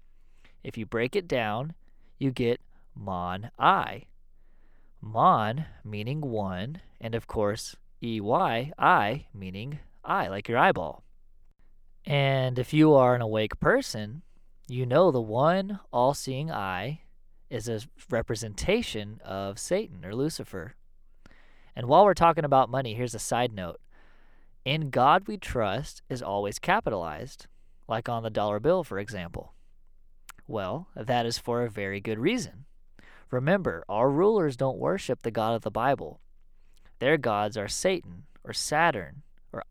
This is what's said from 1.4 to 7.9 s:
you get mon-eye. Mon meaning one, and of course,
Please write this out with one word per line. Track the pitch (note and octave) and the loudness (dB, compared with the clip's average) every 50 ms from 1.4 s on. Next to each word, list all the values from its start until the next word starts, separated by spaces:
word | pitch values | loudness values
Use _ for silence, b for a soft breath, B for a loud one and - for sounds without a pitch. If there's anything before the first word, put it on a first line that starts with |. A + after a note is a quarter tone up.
| A2+ G#2+ G#2 A2+ C3+ D#3+ E3+ - - - - - - - - - | 0 0 -2 -4 -4 -6 -10 -14 -18 -20 -20 -20 -20 -20 -10 -4
you | C3+ C3+ | -4 -2
get | B2+ - B2 A#2 A#2+ - - - - - - - - | -2 0 0 0 0 -2 -4 -18 -20 -20 -20 -20 -18
mon-eye. | - G#2+ F#2+ F#2 F2+ F2 F2 F2+ F#2+ G#2+ A2+ - - B2+ D#3 F#3+ F#3+ A#2+ - G2 G2 - - - - - - - - - - - - - - - - - - - - | -12 -8 -6 -4 -4 -4 -4 -6 -6 -8 -12 -6 2 4 4 4 4 2 -4 -6 -12 -14 -18 -20 -20 -20 -20 -20 -20 -20 -20 -20 -20 -20 -20 -20 -20 -20 -20 -20 -18
Mon | - G#2+ A2 A2+ C#3+ F#3 F3+ B2 G#2+ G#2+ A#2 D3 D#3 - - - - | -14 -8 0 4 6 6 6 6 2 0 -2 -4 -6 -8 -12 -18 -14
meaning | G#2+ G#2+ G#2 G#2+ A#2 C#3+ D#3 | -12 -8 -8 -6 -6 -6 -6
one, | D3+ C3+ A#2 G#2+ G2+ F#2+ F#2 F2+ G2 B2+ D#3 F3+ - - - - | -4 -4 -4 -4 -4 -4 -4 -6 -6 -8 -10 -12 -16 -20 -20 -12
and | - A2+ A2+ | -10 -6 -6
of | A#2 - - | -6 -6 -6
course, | - A#2 G#2 G2+ G#2 A2 - - - - - - | -2 0 0 0 0 -2 -6 -12 -14 -18 -20 -20